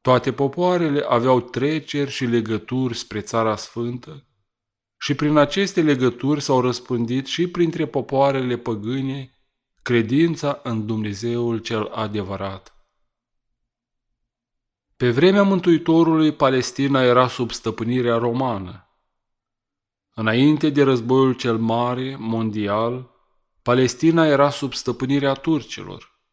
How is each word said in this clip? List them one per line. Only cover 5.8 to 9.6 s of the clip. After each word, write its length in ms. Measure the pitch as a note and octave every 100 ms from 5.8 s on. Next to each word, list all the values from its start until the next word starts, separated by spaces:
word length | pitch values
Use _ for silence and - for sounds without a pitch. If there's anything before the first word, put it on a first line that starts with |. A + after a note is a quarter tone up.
legături 580 | D#3 C#3 B2 A#2+ C#3 D3
s-au 200 | C3+ C3
răspândit 680 | B2+ A#2+ - B2 A#2 B2+ C3+
și 200 | - F3+
printre 400 | F3 E3+ E3+ D3+
popoarele 720 | C#3+ A#2+ C3+ C#3 C3+ B2+ A#2+
păgâne 720 | A#2+ A2 G#2 C3+ C3+ C3+ C3 _ _ _